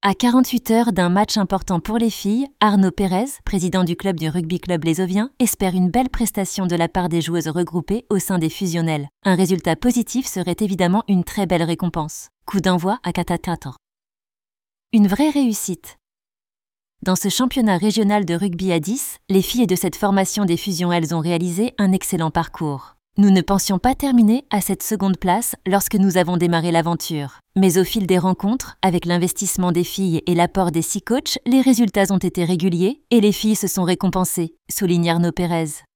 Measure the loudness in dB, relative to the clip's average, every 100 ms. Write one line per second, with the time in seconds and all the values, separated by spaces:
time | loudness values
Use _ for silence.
0 | 0 0 2 4 2 -2 0 2 2 2
1 | 2 2 0 0 -2 -2 -2 -4 -2 -2
2 | -2 -2 -2 -2 -2 _ 2 4 2 2
3 | 0 0 -2 -6 -4 -2 0 0 0 -2
4 | -4 -2 -2 -4 -4 -6 -2 -2 0 0
5 | 0 -2 -4 _ -2 0 -2 2 0 2
6 | -2 -2 -4 -2 -6 -4 -2 0 0 -2
7 | -2 -2 -2 -2 -2 -2 -2 -4 -4 -6
8 | -2 -2 0 -2 -2 -2 -4 -2 -2 -2
9 | -6 _ 0 2 2 0 0 0 0 0
10 | -2 -4 -6 -6 -4 -2 -2 0 2 2
11 | 2 0 0 -4 0 0 0 -2 -4 -4
12 | -8 -10 -18 _ -6 -2 0 0 0 -4
13 | -4 -4 -2 -4 -4 -8 -10 -16 _ _
14 | _ _ _ _ _ _ _ _ _ 4
15 | 4 4 2 2 0 0 -6 -8 -10 -20
16 | _ _ _ _ _ _ _ _ _ _
17 | -2 -2 -2 0 -2 2 2 2 2 2
18 | 2 2 0 -2 -2 -4 0 0 0 -6
19 | -8 -12 _ 0 2 0 0 2 -2 -2
20 | 0 2 0 0 0 -2 -2 -4 0 0
21 | 0 -2 -2 -2 -2 -2 -4 0 2 2
22 | 0 -2 0 -2 -4 -4 -6 -6 -12 _
23 | _ 4 6 6 4 0 0 0 0 0
24 | 2 4 4 4 0 -4 -2 -4 -4 -2
25 | -2 0 0 0 0 -6 0 0 2 2
26 | 2 2 2 2 2 0 0 0 0 -2
27 | -4 -6 -8 -12 _ 2 4 4 0 0
28 | 2 2 2 0 -2 -4 -6 -2 0 0
29 | 0 0 0 -2 -6 -2 0 0 -2 -2
30 | -2 0 0 2 2 0 0 -2 -4 -6
31 | -2 -4 -2 -6 2 4 4 4 2 2
32 | 2 2 0 -2 -2 0 0 2 0 -2
33 | _ 4 4 2 0 0 -2 -2 0 0
34 | 0 0 -2 -2 -6 -8 _ -4 0 2
35 | 2 2 0 0 -2 -2 -4 -8 _